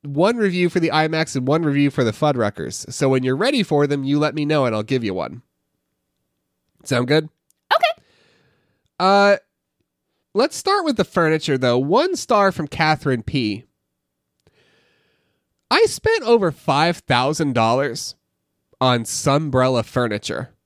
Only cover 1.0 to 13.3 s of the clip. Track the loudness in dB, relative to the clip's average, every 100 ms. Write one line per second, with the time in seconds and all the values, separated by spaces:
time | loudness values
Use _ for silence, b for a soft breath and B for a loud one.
1 | 0 0 -2 -2 0 0 2 2 2 2
2 | 0 2 0 2 -2 -2 -10 -10 -12 -2
3 | 0 2 0 0 0 0 0 0 0 -2
4 | 0 0 0 -2 -2 0 0 -2 -2 -2
5 | -2 -6 -8 -10 _ _ _ _ _ _
6 | _ _ _ _ _ _ _ _ -4 -2
7 | 2 0 0 _ _ _ _ 0 0 -2
8 | _ _ _ _ _ _ _ _ _ _
9 | 2 4 4 2 _ _ _ _ _ _
10 | _ _ _ -2 -2 -2 -2 0 0 -2
11 | 0 0 0 0 0 0 2 0 2 0
12 | 0 -4 0 2 2 0 -8 -2 0 0
13 | 0 -2 -2